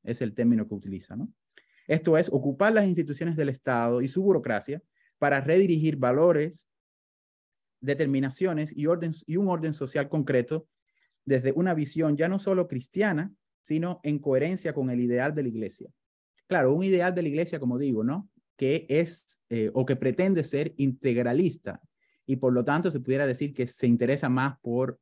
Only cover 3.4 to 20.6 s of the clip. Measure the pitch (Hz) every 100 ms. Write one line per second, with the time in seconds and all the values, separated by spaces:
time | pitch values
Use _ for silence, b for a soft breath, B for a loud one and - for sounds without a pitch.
3.4 | 143 131 - 123 120 123 131 175 196 170
4.4 | 120 107 - 151 - _ _ _ 143 139
5.4 | 135 175 190 160 156 147 123 131 175 151
6.4 | 156 - _ _ _ _ _ _ _ _
7.4 | _ _ _ _ 131 139 147 135 135 131
8.4 | 185 156 151 - 147 175 170 156 - 170
9.4 | 202 170 160 151 131 147 139 156 139 131
10.4 | 120 160 - _ _ _ _ _ - 131
11.4 | 127 147 185 160 143 156 156 147 165 190
12.4 | 196 185 175 131 - 190 208 156 190 -
13.4 | _ _ - 156 175 175 147 147 147 131
14.4 | 156 185 165 143 131 123 120 120 139 151
15.4 | 127 110 110 - 123 _ _ _ _ _
16.4 | _ 180 131 151 190 185 180 180 165 147
17.4 | 160 160 127 123 143 113 117 165 196 _
18.4 | _ - 135 160 160 147 165 - - -
19.4 | _ 117 107 131 127 127 131 120 190 180
20.4 | 143 143